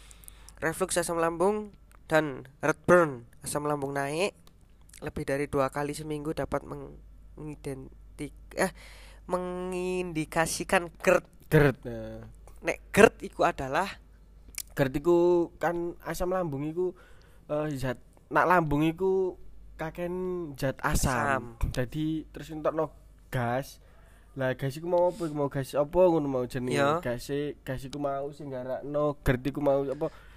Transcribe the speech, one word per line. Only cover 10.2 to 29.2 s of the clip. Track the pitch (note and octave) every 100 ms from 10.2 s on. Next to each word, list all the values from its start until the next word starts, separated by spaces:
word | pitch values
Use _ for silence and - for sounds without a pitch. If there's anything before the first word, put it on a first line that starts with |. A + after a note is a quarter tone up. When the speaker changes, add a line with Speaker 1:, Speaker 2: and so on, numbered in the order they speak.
| D3+ E3+ E3 - E3 F#3+ F3 -
Speaker 1:
gerd. | - F#3 - - -
Speaker 2:
gerd, | D#3 C#3+ A#2+
nah. | B2 A#2 A2 A2 A2+ - - -
Speaker 1:
Nek | E3 - -
gerd | - F3+ -
iku | G3+ -
adalah | E3 - C3+ D3 G3 - - - - - - - - -
Speaker 2:
GERD | C3+ C#3
iku | D#3 F3 F3 F3 E3
kan | - D#3 F3 E3+ -
asam | C#3+ E3 F3+
lambung | F#3 E3+ C#3
iku, | D3+ D#3+ F3+ E3+ - - - - -
eh, | D3+ D3+
zat, | C3+ B2+ A#2+ - - -
nak | D3+ C#3+
lambung | F3+ D#3+ D3
iku | D#3+ E3 F#3+ F#3+ F#3 - - - -
kaken | - D#3+ - F3 F3+ F#3 F3+ E3
zat | C3+ C3+ C3
asam. | C#3+ D3+ D3 B2 C#3+ C3 A#2+ -
Speaker 1:
Asam. | -
Speaker 2:
Jadi | - B2 D#3 D#3 D#3+ -
terus | - D3
entokno | D#3 D#3 D#3 D#3 - - - -
gas. | C3 A#2+ B2 C#3+ - - - - - -
Lah | C3+ C3
gas | B2 C3+
iku | C#3 E3+
mau | F3 F3+
apa? | F3 E3+
Mau | D3+ C#3+
gas | C#3+ C3
apa | C3+ D3 F3
ngono | F#3 E3
mau | D#3 C3
jenenge? | B2 C3+ B2+
Speaker 1:
Iya. | C#3+ C#3+ D#3+
Speaker 2:
Gas | F3 A#2+ -
e, | C#3+ D3 -
gas | - B2+
iku | C3 D3
mau | C#3+ C#3 C#3+
sing | C#3+ D3
garakno | C3 B2+ B2 C#3 D3 D3 C#3